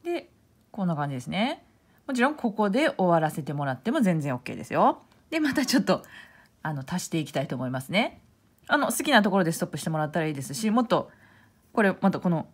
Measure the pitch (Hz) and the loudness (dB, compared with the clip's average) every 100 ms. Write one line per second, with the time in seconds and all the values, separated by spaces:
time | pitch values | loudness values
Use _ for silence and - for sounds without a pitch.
0 | 349 349 - _ _ _ _ - 185 151 | -4 -6 -6 _ _ _ _ -4 -2 0
1 | 143 135 151 170 240 349 _ _ _ _ | -2 -4 -6 -2 -2 -4 _ _ _ _
2 | - 254 254 302 240 202 208 214 311 - | -6 2 2 2 -4 0 0 2 2 2
3 | 185 170 156 156 147 147 139 131 214 311 | 4 4 2 -2 -6 -4 -4 -4 -2 2
4 | 202 160 143 123 - 160 107 156 226 302 | 2 2 0 -4 -6 -12 -4 2 4 2
5 | _ _ _ 320 302 262 254 254 190 170 | _ _ _ -2 0 0 2 0 2 0
6 | - - - - _ _ 156 147 135 180 | -2 -20 -20 -20 _ _ -6 -6 -6 -6
7 | - 165 147 143 139 131 127 127 131 180 | -4 -4 -2 -4 -4 -4 -4 -6 -2 -2
8 | 277 - _ _ _ _ - 302 277 - | -2 -6 _ _ _ _ -2 0 0 -2
9 | 302 247 202 190 170 165 170 147 - 160 | 4 4 4 2 2 0 -4 -4 -4 -2
10 | 151 170 156 143 139 143 220 226 233 170 | -2 -2 -2 -4 -8 -4 0 2 2 0
11 | - _ - - _ _ _ - 196 - | 0 _ -20 -20 _ _ _ 2 2 4
12 | 196 156 185 165 - | 0 2 0 -2 -4